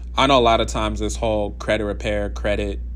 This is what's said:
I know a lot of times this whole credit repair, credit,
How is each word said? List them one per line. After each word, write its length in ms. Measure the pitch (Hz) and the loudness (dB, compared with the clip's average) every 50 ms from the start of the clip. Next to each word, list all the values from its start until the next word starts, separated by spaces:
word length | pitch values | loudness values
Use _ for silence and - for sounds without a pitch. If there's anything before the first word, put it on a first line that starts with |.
| - - - | -12 -6 0
I 120 | 113 131 139 | 2 4 6
know 120 | 139 127 | 6 6
a 20 | |
lot 200 | 117 117 113 113 | 6 6 6 4
of 60 | 113 110 | 2 0
times 320 | - 123 107 107 107 104 | -2 -2 -2 -2 -2 -2
this 160 | 107 104 - | -4 -4 -4
whole 360 | - 120 110 107 107 101 101 | -2 -2 0 0 0 -2 -4
credit 340 | 101 - - - 107 110 107 | -6 -8 -2 -2 0 0 0
repair, 440 | 104 98 - - 110 104 104 101 98 | -4 -4 -4 -4 -2 -2 -2 -2 -4
credit, 500 | - - - 107 104 107 107 101 98 - - - - | -6 -4 -2 -2 -2 0 -2 -4 -4 -6 -8 -8 -10